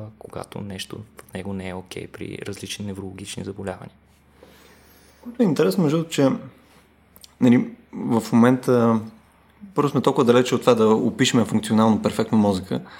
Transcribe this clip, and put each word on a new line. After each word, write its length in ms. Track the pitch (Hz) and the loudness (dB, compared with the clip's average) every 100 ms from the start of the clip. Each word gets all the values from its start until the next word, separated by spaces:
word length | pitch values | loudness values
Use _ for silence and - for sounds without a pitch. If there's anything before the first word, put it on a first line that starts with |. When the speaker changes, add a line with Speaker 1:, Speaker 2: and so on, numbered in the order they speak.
| 107 - | -14 -18
Speaker 1:
когато 420 | - - - - | -18 -16 -14 -14
нещо 360 | 101 95 - - | -12 -12 -12 -14
в 380 | 107 - - | -18 -20 -16
него 180 | 95 95 | -12 -10
не 160 | 98 92 | -10 -10
е 60 | |
окей 320 | 92 92 - 90 | -12 -12 -14 -14
при 320 | - 101 101 - | -14 -14 -12 -12
различни 400 | 98 98 - 104 | -12 -12 -12 -10
неврологични 580 | 95 95 95 101 - | -10 -12 -14 -14 -12
заболявания. 500 | 98 95 98 92 - - _ _ _ _ - - - _ _ _ _ _ | -12 -10 -10 -10 -14 -20 _ _ _ _ -20 -20 -20 _ _ _ _ _
Speaker 2:
Което 200 | 240 233 | -12 -2
е 40 | 214 | 0
интересно, 360 | 139 175 190 | 2 0 2
между 140 | 156 160 | 0 0
другото, 180 | 160 | -2
че, 160 | - 135 117 - - _ _ _ _ _ _ - _ | 0 0 0 -8 -20 _ _ _ _ _ _ -20 _
нали, 300 | 123 120 - - _ | 4 4 2 -8 _
в 300 | - 127 113 - | -10 -2 -2 2
момента 680 | 117 120 127 139 123 117 113 107 - _ _ _ _ - | 4 4 4 2 2 4 0 -4 -16 _ _ _ _ -6
първо 140 | 143 143 | -2 0
сме 120 | 139 | 0
толкова 240 | 127 135 | 2 2
далече 300 | 117 120 127 | 4 4 4
от 60 | 127 | 2
това 140 | - | 4
да 140 | 113 107 | 4 4
опишеме 560 | 110 123 - 127 123 | 4 0 0 2 2
функционално 580 | 110 113 - 110 110 107 | 0 -2 0 4 4 2
перфектно 360 | 107 - 110 110 | 0 -2 0 2
мозъка. 420 | 101 95 90 64 - | 2 0 -4 -8 -8